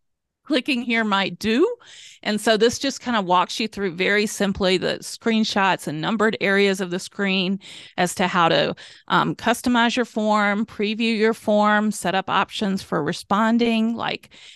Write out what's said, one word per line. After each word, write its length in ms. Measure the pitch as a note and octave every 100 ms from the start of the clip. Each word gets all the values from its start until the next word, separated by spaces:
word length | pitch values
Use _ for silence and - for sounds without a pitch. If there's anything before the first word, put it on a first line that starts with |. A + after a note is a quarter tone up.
| _ _ _ _
clicking 380 | - C#4+ C#4 B3+
here 220 | A#3+ A#3
might 340 | A3 G3 F#3 F3
do. 380 | G#3 A#3 A4 A#4+ - - - -
And 160 | - G#3+
so 160 | A3+ A3
this 220 | A#3 -
just 220 | C#4 -
kind 160 | B3 A#3
of 80 |
walks 340 | F3 F3+ - -
you 80 | A3
through 240 | G3+ G3
very 340 | E3+ F#3 G#3 G#3
simply 500 | - G3 F#3+ F#3 F#3+
the 220 | D#3+ -
screenshots 880 | - - A#3 A3 A3 G#3 F#3+ E3+ -
and 140 | D3+
numbered 360 | E3 G#3+ G#3+ -
areas 400 | F#3+ G3 G3+ F#3+
of 100 | F#3
the 80 | F3
screen 640 | - - G3 F#3+ F#3 G3 - - - -
as 180 | F3+ -
to 100 | F3+
how 220 | F#3 E3
to, 260 | D#3+ D#3 - - - -
um, 260 | F3 D3+ -
customize 600 | A#3 B3 B3+ A#3+ A#3 A#3+
your 80 |
form, 640 | A3+ A3+ G#3+ G#3+ G3+ G3+ A3
preview 500 | - G#3 A3 A3+ A3
your 180 | A3
form, 560 | A3 - G#3 G#3 G#3 G#3+
set 220 | - F#3
up 140 | F#3+ -
options 540 | E3+ F#3+ - F#3+ F#3+
for 200 | - F3
responding, 920 | D3 - - G3+ A3 A#3 A#3 A3+ A3
like 360 | A3+ D3+ - - - -